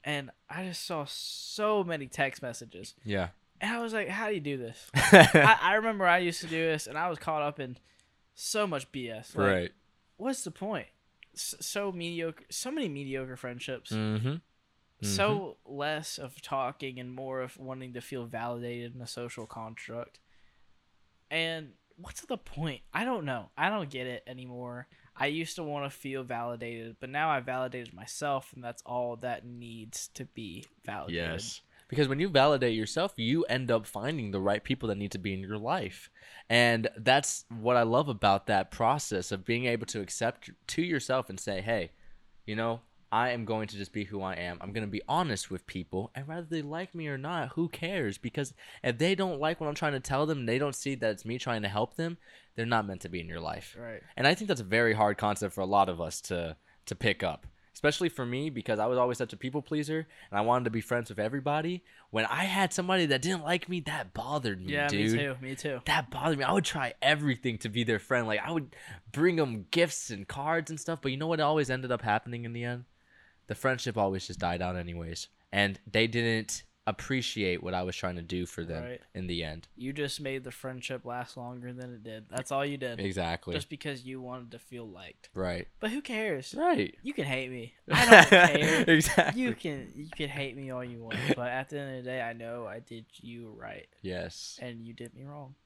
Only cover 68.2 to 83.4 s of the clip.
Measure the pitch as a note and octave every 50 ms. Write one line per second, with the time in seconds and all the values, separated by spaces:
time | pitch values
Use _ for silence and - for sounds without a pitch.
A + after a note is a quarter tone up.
68.2 | A#2 A2 G#2+ G#2 G2+ C#3 E3+ E3 C#3+ B2 - - - - - - _ G#2+ - C#3
69.2 | D#3 F3+ F3 D#3+ D3+ C3 A#2 A2 F#2+ - - E3+ E3+ E3 - - - - A#2 G2
70.2 | G2 - - C#3 C#3 D3+ E3 E3 D#3 - D#3+ D3 - - E3 - - D#3 B2+ C3+
71.2 | D#3 D#3+ E3+ D#3 D3+ C#3+ D#3 D#3 D3 B2+ C3 B2+ C3 B2 B2 A2+ - A2+ G#2 A2
72.2 | - A#2+ A#2+ A#2 A#2+ A#2 A#2 A#2+ A#2+ A#2+ B2 A#2+ B2 _ _ _ _ _ _ -
73.2 | - _ _ _ _ - G#2+ - - C3+ B2+ A#2+ - B2+ G#2+ A2+ G2+ G2 F#2+ F#2+
74.2 | - - F#2 - - F2 F2 F2 F2+ F2+ F2+ F2+ F2 F2 E2+ E2+ E2 E2 E2+ -
75.2 | - - _ _ _ _ - G2 G2+ G2 G2 - _ - - A2 A2+ A#2 A2+ A#2+
76.2 | A#2 A#2 A2+ A2 G#2+ - - - - _ _ _ _ - G#2 - - - C3+ C3
77.2 | A#2 - - A2 G2+ F#2 F2+ E2+ - F#2 F#2 F2+ F#2 F#2 F2+ - - F2+ F2+ F2
78.2 | E2+ E2 F2+ F2+ F2+ E2+ - - E2+ E2 E2 D#2+ D#2 - B2 - - _ _ F#2
79.2 | F#2 F2 F2 E2+ E2+ D#2 D#2 E2 - - - - A#2+ C3 C#3 D3 D3 C#3 - -
80.2 | D3 C3+ C3+ C3+ B2+ B2+ A#2+ - - C3+ C3 B2+ B2 - C3 B2 - B2 A#2+ B2
81.2 | B2 - - C3 A#2+ B2 B2 B2 A#2+ B2 B2 B2 B2+ B2 B2 A2+ G#2 A2+ A2 A2
82.2 | A2 - - G#2+ - - C#3 C3+ C#3+ C#3+ C#3+ C#3 C3 B2 A#2 A2 G2 G2 F2+ F#2+
83.2 | F2 E2 E2+ F2